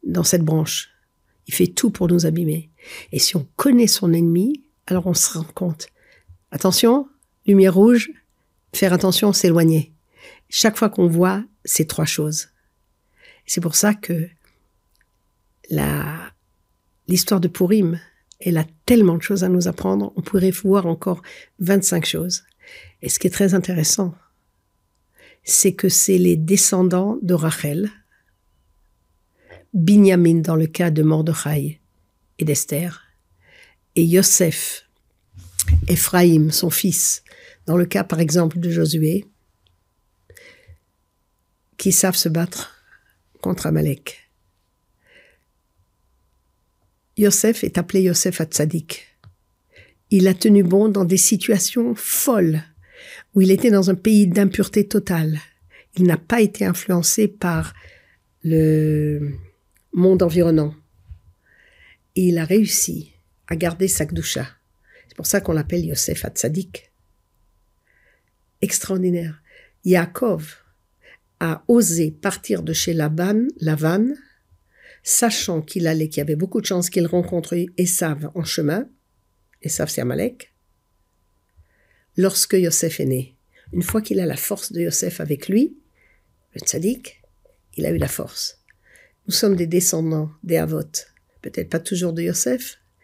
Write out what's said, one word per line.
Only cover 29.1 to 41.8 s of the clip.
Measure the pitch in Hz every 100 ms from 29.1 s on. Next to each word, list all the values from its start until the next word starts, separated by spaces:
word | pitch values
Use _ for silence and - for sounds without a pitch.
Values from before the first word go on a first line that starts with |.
| _ _ _ _ - _
Binyamin | 202 165 208 196 180 170 165
dans | 160 160
le | 160
cas | - 175
de | 156
Mordechai | 156 156 160 160 147 151 143 156 _ _ _ _ _ _
et | 156
d'Esther, | 139 - 143 175 - _ _ _ _ _ _ - _ _ -
et |
Yosef, | 165 180 190 - 170 - - - - _ _ _ _ - - - - - -
Ephraim, | 170 - 180 175 160 156
son | - 175
fils, | - 196 - - - - - - _ -
dans | 175
le | 175
cas | 196
par | 190 165
exemple | 165 170 165 170
de | 170
Josué, | 170 160 160 156 185 - _ _ _ _ _ _ _ _ _ _ - - - _ - _ _ _ _ _ _ _ _ _
qui | -